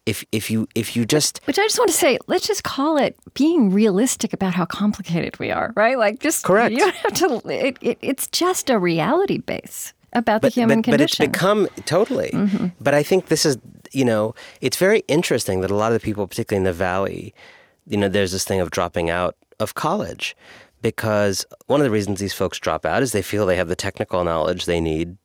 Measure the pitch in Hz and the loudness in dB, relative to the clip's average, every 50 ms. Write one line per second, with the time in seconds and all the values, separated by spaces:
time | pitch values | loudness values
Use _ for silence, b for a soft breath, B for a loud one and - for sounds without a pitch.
0 | _ - 104 - - - - 110 - - 110 110 110 - - 117 113 - - 120 | _ -6 -6 -6 -6 -6 -4 -4 -2 -2 -2 -2 -2 -2 -4 -4 -4 -2 -2 -2
1 | 120 107 143 151 147 - - - - - 277 - 403 440 - 427 494 392 311 - | 0 2 2 2 2 0 -4 -4 -6 -4 0 0 0 0 2 2 2 2 2 2
2 | 359 294 240 - - - - 370 - - 415 - - - - - 269 311 320 294 | 2 2 2 0 -2 -2 -2 -2 -2 -2 -4 -4 -6 -6 -4 -2 0 0 2 2
3 | 233 - - _ _ - - - 262 320 339 339 233 196 180 202 220 220 180 185 | 0 0 -2 _ _ -8 -2 0 2 4 4 4 4 4 4 4 4 4 4 2
4 | 247 254 - - - - - - 196 185 175 185 175 - - - 202 214 202 - | 2 0 0 -2 -4 -6 -4 -2 -2 -2 0 -2 -2 -4 -2 -2 0 0 0 -2
5 | 190 - 165 170 143 - - - - - 90 82 98 - - 202 208 233 262 262 | -4 -4 -2 -2 -2 -4 -6 -6 -4 -4 -2 -2 -2 -2 0 2 2 2 2 2
6 | 220 202 214 - - 294 320 - - - 180 208 240 233 220 254 392 370 349 - | 0 0 0 -2 -2 -2 -2 -2 0 2 4 4 4 2 2 2 2 0 0 0
7 | - - - - 339 381 254 214 - - 151 104 - 277 254 - - 233 226 - | -2 -2 0 0 0 0 0 -2 -4 -6 -4 -2 -2 -2 -4 -4 -4 -4 -4 -4
8 | - - 269 - - - - - 330 359 370 - - - 254 214 175 175 165 165 | -4 -6 -4 -4 -6 -6 -2 0 0 0 0 0 0 0 0 2 2 2 2 2
9 | 151 185 277 349 403 381 - - - - - - - - - - - - - _ | 2 2 2 2 2 0 -2 -2 -4 -6 -8 -8 -8 -12 -14 -14 -14 -14 -16 _
10 | _ _ - 240 233 - 214 220 - 240 - 247 233 226 - 226 220 - - - | _ _ -4 -2 0 2 2 2 2 2 2 2 2 4 4 2 2 2 2 4
11 | 294 - - - 156 131 - - 165 190 208 214 190 - - - - - 147 175 | 4 2 2 2 0 0 2 2 2 2 2 2 0 -2 -4 -8 -6 -2 0 0
12 | 214 - 269 - 85 - - - 202 202 190 - - 180 - - 113 131 139 147 | 2 0 0 -2 -4 -2 -2 -2 0 0 0 0 -2 -4 -6 -4 0 2 2 2
13 | 151 - 196 185 180 - 160 156 - 160 135 110 - - - - - - - 135 | 4 4 2 2 2 2 0 2 2 2 0 0 -4 -12 -20 -20 -18 -6 -2 2
14 | 135 120 110 107 107 110 - B B B B B - 135 - - 180 190 214 220 | 2 4 4 2 2 0 -4 B B B B B -4 -2 0 2 2 4 4 2
15 | - - 135 160 175 - 156 117 - - 95 92 92 95 98 101 107 113 117 110 | 2 2 0 2 2 2 0 0 0 0 0 0 0 0 0 2 2 2 2 0
16 | - 113 104 101 101 92 - - 113 - 107 98 95 92 87 82 95 90 90 95 | 0 -2 -4 -4 -6 -6 -6 -6 -4 -2 0 0 0 0 0 0 -2 -2 0 -2
17 | 98 95 90 90 87 - B B B B B B B B B B _ - 107 101 | -2 -4 -6 -8 -12 -14 B B B B B B B B B B _ -4 0 0
18 | 104 98 92 104 98 90 90 95 - - 101 95 90 80 - - 90 87 - 90 | 2 2 2 2 0 0 -2 -4 -2 -2 0 0 0 0 -2 -2 -2 -2 -2 -2
19 | 85 82 85 90 90 85 - _ _ _ _ - 117 101 - - - 151 170 214 | -2 -2 0 -2 -2 -2 -4 _ _ _ _ -8 -8 -6 -6 -4 -4 -2 -2 -2
20 | - 85 - - - - - B B B B B B B B _ - 117 - - | -4 -6 -8 -8 -10 -10 -10 B B B B B B B B _ -4 -4 -4 -2
21 | - 110 107 104 104 101 95 - - - - - _ - 127 147 151 131 107 110 | -2 0 2 2 2 2 0 -2 -6 -10 -14 -12 _ 0 2 2 2 2 2 0
22 | 101 98 101 95 101 95 - - 98 90 - - - 90 80 78 - 80 82 104 | 0 -2 -4 -4 -4 -6 -4 -4 -4 -4 -4 -4 -4 -4 -2 -2 -2 -2 0 0
23 | 135 127 - 104 92 - - 104 104 92 90 87 90 82 90 - - 98 - - | 0 0 0 -2 -2 -2 -2 0 2 2 2 2 0 -2 -4 -4 -4 -6 -6 -6
24 | 107 - - 92 87 85 82 82 78 80 90 90 - - 87 85 82 80 78 78 | -6 -4 -2 -2 0 0 0 0 0 0 -2 -2 -2 -2 -2 0 0 0 -2 -2
25 | 82 87 92 - _ | -4 -6 -8 -14 _